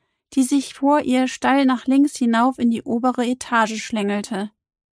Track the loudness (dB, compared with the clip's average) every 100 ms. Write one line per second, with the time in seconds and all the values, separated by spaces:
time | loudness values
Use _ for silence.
0 | _ _ _ -2 0 0 -2 -2 2 2
1 | 2 0 0 -2 0 2 2 0 2 2
2 | 2 0 0 2 2 2 0 0 -2 -2
3 | -2 0 -2 -4 -2 0 0 -2 -6 -4
4 | -2 -4 -6 -8 -8 _ _ _ _